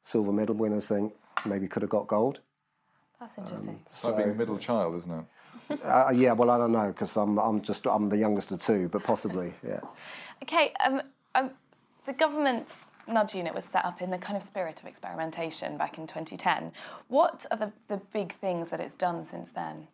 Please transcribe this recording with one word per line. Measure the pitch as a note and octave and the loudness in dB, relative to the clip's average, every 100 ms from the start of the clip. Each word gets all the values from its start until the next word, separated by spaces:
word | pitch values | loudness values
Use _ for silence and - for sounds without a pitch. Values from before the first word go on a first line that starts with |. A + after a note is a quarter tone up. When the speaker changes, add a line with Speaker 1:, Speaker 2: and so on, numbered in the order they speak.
Speaker 1:
Silver | - A#2 G2+ | 0 0 2
medal | G#2 G#2+ G#2+ | 2 0 0
winners | A2 G#2+ - | 0 0 0
think, | G#2 G#2+ - _ - A2 | 0 -2 -6 _ -6 -2
"Maybe | G2 F#2+ | -2 -2
could | - | -2
have | G2+ | 0
got | G#2+ - | 0 2
gold." | G#2+ A#2+ C#3+ _ _ _ _ _ _ _ _ | 2 2 -2 _ _ _ _ _ _ _ _
Speaker 2:
That's | A#3 - | -20 -14
interesting. | - G#2+ G#2 | -12 -10 -10
Speaker 1:
Um, | G#2 - | -12 -16
Speaker 3:
It's | - A#2+ | -6 -2
like | A2 | 2
being | G#2 | 2
a | |
Speaker 1:
so | G#2+ | 2
Speaker 3:
middle | A#2 G2+ | -2 -2
child, | - A#2 F2 E2+ | 0 0 2 -2
isn't | E2+ E2 D#2+ _ - - - | -6 -8 -8 _ -20 -20 -8
it? | D4 | -6
Speaker 1:
Uh, | - B2 C3+ B2 | 4 6 6 8
yeah, | B2+ | 6
well, | A2+ A#2+ | 8 6
I | A#2+ | 6
don't | A#2 | 6
know, | A2+ G#2 | 4 2
'cause | - G2+ - | 0 -2 2
I'm, | G#2 G#2 | 4 4
I'm | A2+ G#2+ | 2 0
just, | - G#2 - | -2 -2 2
I'm | G#2+ G#2 | 2 4
the | G#2 | 4
youngest | G#2+ G2+ - | 4 2 -2
of | F2+ | -4
two, | - G#2+ F2 | 2 2 2
but | G2+ | -2
possibly, | - A2 G#2+ F2+ F2+ - - | 0 0 0 -2 -4 -8 -8
yeah. | G1+ - - - - - - | -8 -8 -16 -16 -14 -16 -14
Speaker 2:
Okay, | - D#4+ D4+ - | -2 2 2 2
um, | - C4+ - _ _ C4 | 0 0 -4 _ _ 0
um, | C4 - _ _ _ _ - | 0 -8 _ _ _ _ -10
the | |
government's | C4 D#4 D4 C#4+ A#3 - - - - - | 0 0 4 2 0 -4 -14 -20 -20 0
nudge | A3+ G3+ F#3+ | 2 2 0
unit | E3+ | -4
was | - F#3 | -4 -2
set | F#3 | 0
up | - F3 | -2 -4
in | F3+ | -4
the | F3+ | -4
kind | F#3 G3+ | -4 -6
of | |
spirit | F#3+ G3+ E3+ D3+ | -6 -6 -6 -6
of | - | -16
experimentation | - - E3+ E3 D#3 E3 D#3+ - D3 | -14 -10 -6 -6 -4 -4 -4 -6 -4
back | D3+ - | -4 -6
in | D#3+ | -10
twenty | - E3 F3+ | -8 -8 -2
ten. | F#3 D#3+ E3 - - - - | 0 0 -2 -12 -16 -18 0
What | C4 E4+ - - | 4 4 2 -6
are | A3 | -2
the, | G#3+ - _ | -4 -6 _
the | G3+ | -8
big | G3 A3 F3+ | -4 -6 -6
things | - F#3+ F3 E3 | -4 -4 -2 -4
that | E3 | -6
it's | - - | -6 -2
done | F3+ E3+ D#3 | -2 -2 -6
since | E3+ - | -10 -10
then? | - D#3+ D#3 D#3 | -8 -8 -10 -16